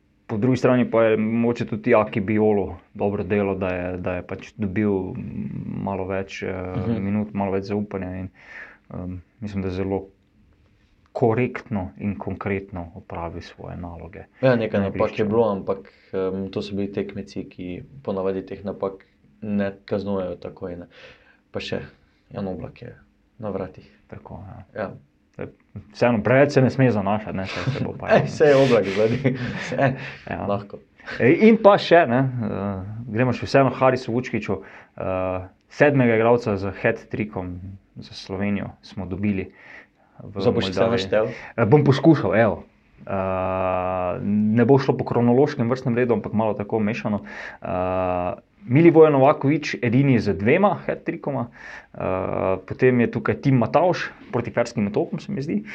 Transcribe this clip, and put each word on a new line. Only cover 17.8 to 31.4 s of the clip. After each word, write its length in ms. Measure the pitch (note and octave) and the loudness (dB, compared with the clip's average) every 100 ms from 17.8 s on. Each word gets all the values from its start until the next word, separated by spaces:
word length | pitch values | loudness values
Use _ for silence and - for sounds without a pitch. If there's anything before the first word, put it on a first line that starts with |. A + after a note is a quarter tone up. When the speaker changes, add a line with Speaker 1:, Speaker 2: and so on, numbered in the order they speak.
| - - | -14 -14
Speaker 2:
ponavadi 420 | - F#2+ F#2+ F#2+ | -8 -4 -2 -4
teh 200 | F#2+ G2 | -6 -10
napak 420 | G2+ F#2 G2 F#2+ _ _ _ _ | -10 -6 -6 -8 _ _ _ _
ne 360 | A2 G2+ G2 G2 | -6 -2 -2 -6
kaznujejo 520 | - G#2 G2 G2 F2+ E2+ | -6 -6 -4 -4 -4 -8
takoj, 380 | G2 - F#2 F2 | -12 -12 -12 -12
ne. 80 | F2 - - - _ _ _ | -16 -20 -20 -20 _ _ _
Pa 120 | - | -10
še 200 | - F#2+ - _ _ _ _ | -6 -8 -8 _ _ _ _
Jan 200 | - F#2+ | -8 -8
Oblak 340 | - C2+ - | -8 -12 -16
je 140 | A#2+ - _ _ _ _ | -20 -20 _ _ _ _
na 140 | G#2+ | -8
vratih. 360 | F#2+ F#2 - - _ _ | -6 -8 -12 -20 _ _
Speaker 1:
Tako, 340 | - - - | -20 -16 -16
ja. 260 | F#2+ F2+ F#2 | -16 -18 -16
Speaker 2:
Ja. 180 | G#2+ G2 G2+ _ _ _ | -10 -10 -10 _ _ _
Speaker 1:
Zdaj, 160 | - - - _ G#2 - | -14 -14 -14 _ -18 -16
vseeno, 300 | - A#2+ A2+ | 0 2 2
preveč 320 | G#2+ C3 C#3+ | 4 6 6
se 100 | C#3+ | 6
ne 80 | B2+ | 4
sme 160 | - B2+ | 4 2
zanašati, 460 | A2 G2 G#2+ - | 4 0 -2 -2
ne, 120 | F2+ F#2+ | -8 -6
saj 180 | - F2+ | -4 -4
se 120 | - | -4
bo 120 | - | -6
pa 140 | - - | -6 2
Speaker 2:
<laughs> 60 | - | 2
Ej, 120 | - | 2
saj 200 | - D3+ | 4 6
je 80 | C3+ | 6
Oblak 300 | C3 A#2 F#2+ | 6 4 2
zadnji. 500 | F#2+ A2 B2 - C3 A#2+ | 2 2 2 0 -2 -6
<laughs> 180 | G2 - | -8 -6
Saj, 260 | - C3+ C#3 - - - | 0 0 0 -10 -16 -10
Speaker 1:
Ja. 200 | F2 F#2+ | -8 -4
Speaker 2:
lahko. 320 | G2+ - - _ _ - - | -4 -6 -18 _ _ -14 2
Speaker 1:
Ej, 180 | A#2+ F3 | 4 8